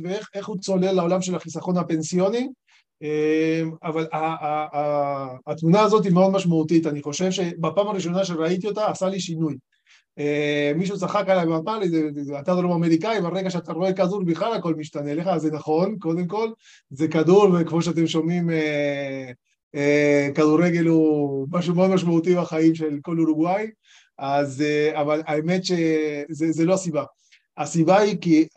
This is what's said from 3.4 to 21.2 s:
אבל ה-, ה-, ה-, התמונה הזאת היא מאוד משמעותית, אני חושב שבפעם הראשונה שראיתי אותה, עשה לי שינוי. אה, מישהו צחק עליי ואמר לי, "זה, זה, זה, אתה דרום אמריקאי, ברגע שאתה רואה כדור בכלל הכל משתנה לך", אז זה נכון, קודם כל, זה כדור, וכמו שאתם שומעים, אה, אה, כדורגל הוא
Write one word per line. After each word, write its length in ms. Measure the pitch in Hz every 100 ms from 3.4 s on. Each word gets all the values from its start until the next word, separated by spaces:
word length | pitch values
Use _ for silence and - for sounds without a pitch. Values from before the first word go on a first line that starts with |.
| 160 165 160 160
אבל 240 | 175 160 160
ה-, 60 | 156
ה-, 600 | 160 160 151 151 151 151
ה-, 580 | 147 147 143 139 135 127 -
התמונה 340 | 151 160 190
הזאת 240 | 214 214 196
היא 80 |
מאוד 180 | 175 190
משמעותית, 560 | 190 175 165 156 170 160
אני 140 | 147
חושב 300 | 147 143 185
שבפעם 560 | 185 175 170 160 156 208
הראשונה 380 | 196 165 180 190
שראיתי 420 | 165 160 185 208
אותה, 200 | 202 214
עשה 220 | 147 190
לי 100 | 196
שינוי. 380 | 180 160 160 127 _ _ _ _ _ -
אה, 520 | 147 147 147 147 147 147
מישהו 220 | 185 196
צחק 320 | 180 208 190
עליי 180 | 190 165
ואמר 320 | 165 160 220
לי, 100 | 190
"זה, 120 | 165 151
זה, 100 | 147
זה, 160 | 139 143
אתה 160 | 143 180
דרום 160 | 175
אמריקאי, 500 | 170 170 160 156 226
ברגע 280 | 175 180 190
שאתה 240 | 175 165
רואה 200 | 160 190
כדור 300 | 190 180 202
בכלל 300 | 180 160 214
הכל 220 | 220 175 156
משתנה 380 | 151 151 147
לך", 140 | 147 175
אז 140 | 170
זה 100 | 151
נכון, 480 | 151 151 156 190 214
קודם 280 | 160 165 175
כל, 220 | 202 226 220 _ - -
זה 180 | 135 156
כדור, 400 | 160 156 196 208 175
וכמו 220 | 165 160
שאתם 260 | 165 160 160
שומעים, 420 | 160 160 175 170
אה, 840 | 160 156 147 143 143 139 135 131 123 _ _ _ 143
אה, 540 | 143 147 147 143 143 139
כדורגל 520 | 151 156 175 170 165
הוא 600 | 165 156 151